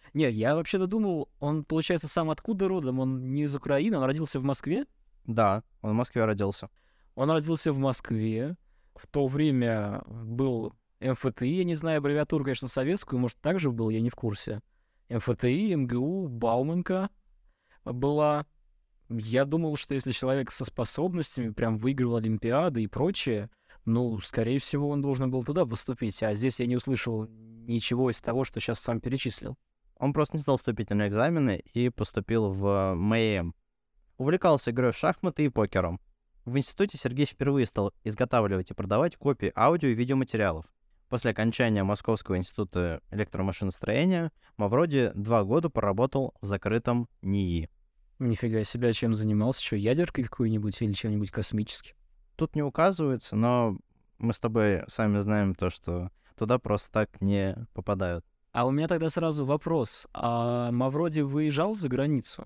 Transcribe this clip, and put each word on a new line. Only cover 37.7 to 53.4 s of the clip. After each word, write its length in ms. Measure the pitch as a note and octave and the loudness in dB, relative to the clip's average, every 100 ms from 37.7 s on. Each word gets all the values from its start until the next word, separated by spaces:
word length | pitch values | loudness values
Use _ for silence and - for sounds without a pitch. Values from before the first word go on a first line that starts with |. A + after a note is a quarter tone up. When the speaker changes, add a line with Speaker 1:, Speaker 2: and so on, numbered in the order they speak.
| - G2+ - | 0 -2 -2
Speaker 2:
изготавливать 680 | A2 G#2 A#2+ B2 G2+ F#2+ - | -6 -2 2 2 2 2 -2
и 40 | |
продавать 420 | - G2 G#2+ E3+ - | -6 0 2 2 0
копии 360 | C#3 - F#2+ | -2 0 0
аудио 360 | - B2 E3+ C#3+ | 2 4 4 2
и 40 | |
видеоматериалов. 720 | A2+ B2 C3+ B2+ A2 G2 D#2+ - _ _ _ - | 0 2 0 0 0 0 0 -6 _ _ _ -6
После 220 | B2 A#2+ | -2 0
окончания 540 | G#2+ A2+ - A#2 G#2 | 2 0 2 2 2
Московского 520 | F#2+ G#2 - A2 - F#2 | 2 0 0 -2 0 -2
института 640 | F#2 - G2 F2+ F2 E2 - | -2 -6 -4 -2 -2 -2 -6
электромашиностроения 1200 | G#2 - - G2 - F#2+ - - A#2+ F3+ F3 E3 - _ - | -6 -4 -2 -4 -2 -4 -4 -2 2 2 0 -2 -8 _ -4
Мавроди 560 | G2+ B2 E3+ C#3 A#2 | 2 2 4 4 2
два 300 | G2+ G2+ A#2 | 0 0 2
года 260 | G2 D3 E3 | 4 2 0
проработал 640 | - G2+ G2 C3 C3+ B2+ - | 0 0 2 2 0 -4 -6
в 60 | G2+ | -4
закрытом 640 | G2+ G2+ A2+ - A#2+ A#2 _ | -2 0 0 2 0 -2 _
нии. 460 | F#2+ G2+ F#2 E2+ D#2+ _ _ _ _ - | -2 0 0 0 -4 _ _ _ _ -4
Speaker 1:
Нифига 460 | B2 A2 A#2+ A2 | -2 0 0 0
себе, 240 | G#2 A#2+ A#2+ | -2 0 0
а 40 | |
чем 220 | A2 A#2 | 2 2
занимался? 480 | G#2+ G#2+ G#2 A2+ C3 | 2 2 2 2 0
Че, 140 | - G#2+ | -2 0
ядеркой 480 | G#2 D3 E3+ - | 2 2 2 0
какой-нибудь 560 | A#2 - A2+ A2 G#2 - | -4 0 0 0 -2 -2
или 120 | A2 | -2
чем-нибудь 380 | G2 A2 G#2 G2+ | -2 -2 -2 -2
космическим? 640 | - G#2 G#2+ G#2+ - - - _ _ _ - | -4 -2 -2 -4 -8 -12 -20 _ _ _ -6
Speaker 2:
Тут 180 | D#3+ | -4
не 80 | D#3 | -2
указывается, 720 | C#3+ - F3+ F3 D3 B2 - | -2 2 2 4 0 0 -2
но 420 | A2+ | 2